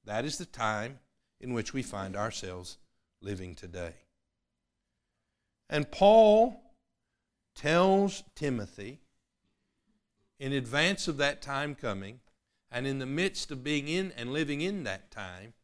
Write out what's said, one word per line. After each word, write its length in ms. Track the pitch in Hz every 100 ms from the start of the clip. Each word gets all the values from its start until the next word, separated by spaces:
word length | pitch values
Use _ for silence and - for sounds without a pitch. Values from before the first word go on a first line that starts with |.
That 200 | - 107
is 140 | 143 151
the 80 | 170
time 540 | - 110 107 117 135 _ _ _ _
in 120 | 127
which 220 | 120 -
we 80 | 135
find 320 | 120 101 95
ourselves 640 | 98 110 - 92 90 90 - _ _ _ _
living 340 | 98 95 90 82
today. 380 | 92 90 85 - _ _ _ _ _ _ _ _ _ _ _ _ _ _ _ _ _
And 220 | 151 143
Paul 720 | - 202 220 220 214 233 - _ _ _ _ _ _ _ _ _ -
tells 680 | 147 170 190 196 202 - - -
Timothy, 640 | 147 120 98 - 101 143 _ _ _ _ _ _ _ _ _ _ _ _ _ _
in 140 | 135
advance 560 | 139 120 139 170 196 -
of 80 | 139
that 260 | 143 143
time 320 | 143 139 147
coming, 460 | 139 123 95 95 123 _ _ _ _ _
and 160 | 123 135
in 140 | 135
the 60 | 131
midst 440 | 143 190 - -
of 140 | 131
being 240 | 135 151 143
in 240 | 175 190 120
and 160 | 120
living 280 | 147 151 143
in 240 | 180 202
that 260 | 120 95 -
time 440 | 113 95 90 110 -